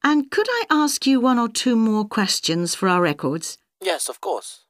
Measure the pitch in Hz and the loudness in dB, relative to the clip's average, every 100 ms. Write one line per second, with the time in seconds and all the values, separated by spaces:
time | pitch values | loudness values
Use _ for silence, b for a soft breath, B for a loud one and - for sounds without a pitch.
0 | 285 302 277 - 440 480 440 302 294 - | 2 2 0 -2 -2 -2 0 2 2 0
1 | 269 262 254 240 233 233 254 233 220 214 | 2 4 4 2 0 -2 0 2 4 2
2 | 214 - 185 - - 165 170 - 190 180 | 0 -2 -2 -2 -2 -2 -2 -2 0 2
3 | 175 147 135 160 - - _ _ 185 165 | 2 0 -4 -4 -8 -14 _ _ -6 -4
4 | - - - 120 - - | -6 -8 -6 -6 -8 -20